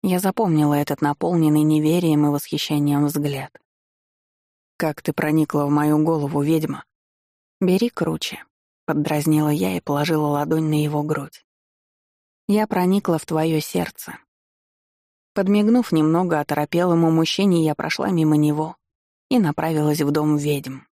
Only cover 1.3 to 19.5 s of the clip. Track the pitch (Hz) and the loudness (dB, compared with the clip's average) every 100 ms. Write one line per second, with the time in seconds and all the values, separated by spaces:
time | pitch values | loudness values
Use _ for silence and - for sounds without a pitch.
1.3 | 175 156 151 156 151 151 175 170 151 147 | 2 2 4 2 2 2 2 2 2 2
2.3 | 143 - 151 - 147 147 143 147 147 143 | 0 -4 -6 -2 0 0 2 0 -2 -4
3.3 | 139 139 - _ _ _ _ _ _ _ | -6 -10 -18 _ _ _ _ _ _ _
4.3 | _ _ _ _ _ 160 147 - - 156 | _ _ _ _ _ -6 -4 -6 -4 0
5.3 | 156 151 151 143 147 151 151 156 160 143 | 0 0 -2 0 0 2 2 2 0 -2
6.3 | 156 143 160 151 - - _ _ _ _ | -2 0 0 -2 -8 -12 _ _ _ _
7.3 | _ _ _ 180 185 240 - 160 160 - | _ _ _ 0 2 0 -2 -4 -4 -8
8.3 | - - _ _ _ - 151 147 151 151 | -12 -20 _ _ _ -6 -4 -2 -2 2
9.3 | 151 151 147 185 180 - 143 160 156 151 | 2 2 0 -2 -4 -4 -2 0 0 0
10.3 | 147 147 160 156 151 151 147 151 151 139 | -2 0 0 0 0 0 -2 -2 -4 -6
11.3 | - _ _ _ _ _ _ _ _ _ | -18 _ _ _ _ _ _ _ _ _
12.3 | _ - 208 214 185 180 196 - 160 - | _ -2 0 0 0 2 0 0 -2 -2
13.3 | 156 160 156 - 175 175 - - - _ | -2 0 -2 -2 -6 -6 -10 -18 -18 _
14.3 | _ _ _ _ _ _ _ _ _ _ | _ _ _ _ _ _ _ _ _ _
15.3 | - 190 202 208 247 233 160 156 165 180 | -4 2 2 4 2 2 0 2 2 0
16.3 | 160 147 147 147 170 180 165 165 160 160 | -2 -2 -4 -2 0 2 2 4 2 0
17.3 | - 202 170 156 147 160 - 196 175 156 | 0 2 2 0 -2 -6 -4 -2 0 2
18.3 | 151 151 147 156 - _ _ _ _ _ | 4 2 0 -6 -10 _ _ _ _ _
19.3 | 254 175 | 0 0